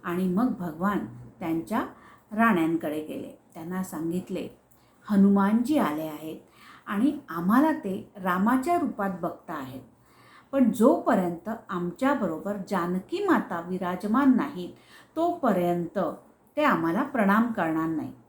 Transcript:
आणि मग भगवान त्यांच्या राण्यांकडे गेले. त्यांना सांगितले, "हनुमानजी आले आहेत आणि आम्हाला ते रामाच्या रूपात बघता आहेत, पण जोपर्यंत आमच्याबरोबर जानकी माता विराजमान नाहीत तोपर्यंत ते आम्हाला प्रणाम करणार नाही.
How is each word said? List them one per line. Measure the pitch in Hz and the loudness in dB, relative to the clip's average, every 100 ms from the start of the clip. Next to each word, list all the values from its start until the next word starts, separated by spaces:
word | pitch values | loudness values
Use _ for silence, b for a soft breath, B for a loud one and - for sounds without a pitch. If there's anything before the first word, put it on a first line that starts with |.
आणि | 190 175 185 | -4 -2 0
मग | 180 254 - | 2 0 -2
भगवान | 175 156 190 196 - - - - | -6 -4 -2 -2 -4 -12 -20 -12
त्यांच्या | - 165 165 226 349 B B B B | -4 -4 -2 -4 -4 B B B B
राण्यांकडे | 214 226 185 160 165 165 151 151 | 0 2 4 2 0 -2 -6 -8
गेले. | 139 - - _ | -10 -12 -16 _
त्यांना | 175 160 185 | -14 -8 -6
सांगितले, | 185 165 165 180 185 180 120 - _ b b b - | -6 -6 -4 -4 -6 -8 -10 -14 _ b b b 0
"हनुमानजी | 202 196 196 196 220 247 294 | 6 8 6 4 2 2 2
आले | 180 151 | 2 -2
आहेत | 156 151 160 160 - B B B B | -6 -10 -12 -12 -16 B B B B
आणि | 202 285 - - | 0 0 0 -8
आम्हाला | 165 175 233 311 | -4 2 4 4
ते | 302 202 190 - - | 2 -4 -8 -10 -6
रामाच्या | 190 180 208 254 262 349 | -2 2 2 2 2 0
रूपात | 262 - 196 180 | 0 -2 -4 -4
बघता | 165 - - | -6 -8 -12
आहेत, | 156 127 127 - _ b b b b b | -12 -10 -14 -18 _ b b b b b
पण | 277 247 | 2 4
जोपर्यंत | - 226 339 - 214 180 170 - 160 - | 6 6 6 4 2 2 -4 -8 -12 -8
आमच्याबरोबर | 185 175 170 262 285 196 160 196 202 190 | -6 -6 -2 0 0 -2 -4 -6 -8 -4
जानकी | 190 170 180 - 349 403 | -2 -2 -4 -4 -4 2
माता | 247 - 175 | 2 0 -8
विराजमान | 175 185 180 180 208 233 277 220 | -6 -6 -4 -6 -2 2 4 4
नाहीत | 143 175 175 - B B B - | 0 -6 -12 -14 B B B -2
तोपर्यंत | 339 349 254 180 175 175 170 202 165 - - _ _ - | -2 0 0 2 2 0 -2 -4 -4 -6 -18 _ _ 0
ते | |
आम्हाला | 302 202 165 180 | 2 2 0 0
प्रणाम | 294 247 196 208 233 | -2 0 2 4 2
करणार | 214 165 160 165 | 0 -2 -2 -2
नाही. | 156 127 - | -4 -6 -12